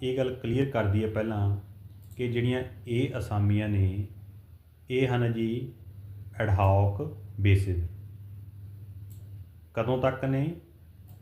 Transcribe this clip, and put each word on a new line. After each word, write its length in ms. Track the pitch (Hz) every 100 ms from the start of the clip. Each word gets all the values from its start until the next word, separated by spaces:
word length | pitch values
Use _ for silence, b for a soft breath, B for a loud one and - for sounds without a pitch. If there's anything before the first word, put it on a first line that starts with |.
ਇਹ 140 | 127 131
ਗੱਲ 160 | 127
ਕਲੀਅਰ 320 | - 117 120 135
ਕਰ 200 | 120 104
ਦਈਏ 200 | 101 110
ਪਹਿਲਾਂ 520 | 107 110 107 101 101 - - - - - -
ਕਿ 120 | 123
ਜਿਹੜੀਆਂ 360 | 117 123 127 - - -
ਇਹ 300 | 117 143 131
ਅਸਾਮੀਆਂ 520 | - 104 101 104 107
ਨੇ, 380 | 101 95 95 101 - - - - - - - -
ਇਹ 180 | 127 131
ਹਨ 260 | 123 117
ਜੀ 380 | 113 113 120 - - - - - - - -
ad 60 | 110
hoc 560 | 95 98 98 101 98 156 -
basis। 720 | - - 101 92 - 87 85 - - - - - - - - - - - - - - - - - -
ਕਦੋਂ 240 | - 117 127
ਤੱਕ 280 | 135 135 135
ਨੇ? 300 | 135 151 170 - - - - - -